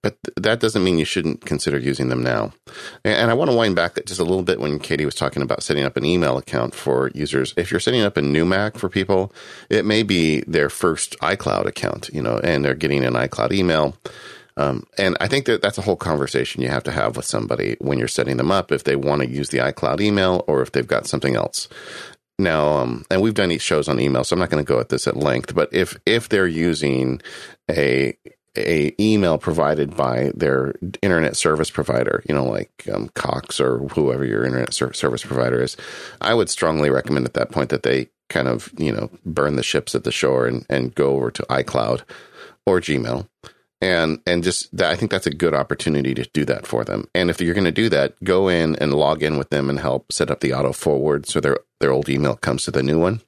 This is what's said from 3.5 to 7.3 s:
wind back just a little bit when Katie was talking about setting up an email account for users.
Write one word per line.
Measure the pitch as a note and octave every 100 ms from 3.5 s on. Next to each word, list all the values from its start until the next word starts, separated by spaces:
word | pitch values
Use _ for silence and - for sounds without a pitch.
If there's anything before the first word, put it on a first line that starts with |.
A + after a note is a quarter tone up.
| A#2+
wind | A2+ F2+
back | E2+ - -
just | F#2
a |
little | E2+ F#2+
bit | F#2 C2+
when | C#2+ D2
Katie | - D2+ D2
was | -
talking | C#2+ -
about | C2 -
setting | - D2
up | C#2 -
an | C#2+
email | F2 D#2 C2
account | - B1 B1 -
for | - B1+ C2 C#2
users. | D2